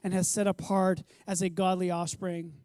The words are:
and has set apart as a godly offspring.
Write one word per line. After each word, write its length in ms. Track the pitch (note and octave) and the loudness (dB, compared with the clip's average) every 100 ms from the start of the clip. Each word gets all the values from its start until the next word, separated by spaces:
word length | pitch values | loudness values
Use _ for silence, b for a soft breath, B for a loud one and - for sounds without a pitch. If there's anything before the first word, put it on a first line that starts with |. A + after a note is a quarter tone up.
and 80 | F#3 | -2
has 160 | F#3 F3+ | 0 0
set 180 | G#3 G3+ | 2 2
apart 560 | F#3+ - G3 F#3+ F3+ b b - | 0 0 2 4 2 b b -6
as 140 | F3+ | -2
a 80 | F#3 | -2
godly 420 | E3+ F#3 F#3 F3+ | 2 2 2 0
offspring. 640 | E3+ E3+ - F#3 E3+ E3+ D3 | -2 -4 -6 -6 -6 -8 -14